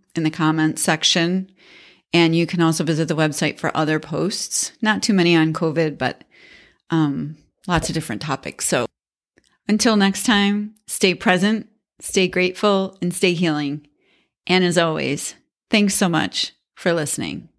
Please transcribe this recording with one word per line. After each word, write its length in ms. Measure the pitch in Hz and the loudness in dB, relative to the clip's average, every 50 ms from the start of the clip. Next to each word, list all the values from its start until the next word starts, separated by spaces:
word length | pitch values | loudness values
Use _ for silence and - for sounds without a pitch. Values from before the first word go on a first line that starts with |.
| _ _ - | _ _ -4
in 80 | 170 160 | -2 -2
the 60 | 156 | -2
comments 540 | 156 - 160 156 160 160 156 156 156 - - | 0 0 0 0 2 2 0 0 0 0 0
section. 680 | - 160 156 - - - 180 165 175 180 190 185 - _ _ _ - - - - - - _ _ _ - | 0 0 0 0 0 2 2 2 2 0 -2 -4 -6 _ _ _ -20 -20 -20 -20 -20 -20 _ _ _ 2
And 220 | 170 170 165 165 | 4 4 4 4
you 100 | 170 170 | 2 2
can 160 | 165 - 170 | 0 0 2
also 220 | 170 165 160 - 170 | 2 2 2 2 0
visit 240 | 147 160 147 160 156 | 0 0 0 0 0
the 80 | 156 | 0
website 420 | 151 156 151 147 - 160 147 147 - | 0 0 0 0 -2 -2 -4 -4 -4
for 180 | - 160 - | -4 -4 -2
other 240 | 147 160 151 156 151 | -2 0 0 0 -2
posts. 720 | - - 156 147 156 190 220 - - - - - - - - _ | -4 -4 -4 -4 -2 -2 -4 -6 -6 -6 -4 -4 -6 -6 -6 _
Not 200 | - 214 214 190 | -2 0 0 0
too 120 | - - 208 | 0 2 2
many 220 | 185 170 170 170 | 4 4 6 6
on 160 | 165 156 160 | 4 4 2
covid, 460 | 156 - 170 160 151 165 160 156 143 - | 0 -2 -2 -2 0 0 -2 -2 -2 -4
but, 260 | 131 123 - - - _ _ - - - - - - _ _ _ _ - | -6 -6 -6 -8 -14 _ _ -20 -20 -20 -20 -20 -20 _ _ _ _ -2
um, 460 | 165 160 156 147 139 151 147 147 156 - _ _ _ _ - - | 0 2 2 2 0 -2 -6 -8 -10 -14 _ _ _ _ -6 -2
lots 220 | 175 160 160 - | -2 -2 -2 -2
of 60 | - | -4
different 260 | 160 - - 110 101 | -4 -4 -6 -8 -8
topics. 460 | - 156 135 - - - - - - - | -6 -6 -8 -8 -8 -12 -10 -6 -4 -2
So 180 | - 131 117 - _ _ _ _ _ _ _ _ _ _ _ _ _ _ _ - | -2 -2 -2 -4 _ _ _ _ _ _ _ _ _ _ _ _ _ _ _ -2
until 300 | 214 208 - 240 220 208 | 0 2 2 2 4 4
next 260 | 196 196 196 - - | 4 2 2 0 0
time, 520 | - 220 202 202 202 202 208 208 214 - _ _ - | 2 2 2 2 2 0 0 -4 -6 -10 _ _ -10
stay 260 | - - - 185 180 | -4 0 0 0 0
present, 540 | 185 - 220 185 180 190 208 220 214 - - _ _ _ _ _ _ | 0 0 2 2 2 2 2 0 -2 -4 -10 _ _ _ _ _ _
stay 280 | - - - 202 185 180 | -12 -4 -2 0 0 0
grateful, 680 | 185 180 185 180 185 - - 208 202 190 190 190 - - | 0 0 -2 -2 -2 0 0 2 2 2 0 -4 -6 -6
and 120 | 170 180 175 | -6 -4 -2
stay 200 | - - 185 175 | 0 2 2 2
healing. 540 | 165 180 165 151 147 147 139 143 151 - _ _ _ _ _ _ _ _ _ _ _ _ - | 2 0 0 0 0 -2 -4 -6 -8 -10 _ _ _ _ _ _ _ _ _ _ _ _ 0
And 160 | 180 185 185 | 2 2 2
as 140 | 175 175 180 | 2 2 2
always, 580 | 170 165 156 156 143 131 143 139 - - - - _ _ _ _ _ _ | 2 0 0 -2 -4 -4 -4 -6 -6 -10 -12 -14 _ _ _ _ _ _
thanks 260 | - 214 208 196 196 | 2 2 2 2 2
so 120 | - 202 180 | 2 0 2
much 460 | 170 156 - 190 - - - - - _ _ _ _ | 2 0 -2 -2 -4 -6 -6 -6 -8 _ _ _ _
for 180 | - - 180 170 | -6 -2 -2 0
listening. 560 | 170 151 143 - - - 80 - - - - _ | 0 -2 -4 -4 -6 -6 -8 -8 -10 -12 -16 _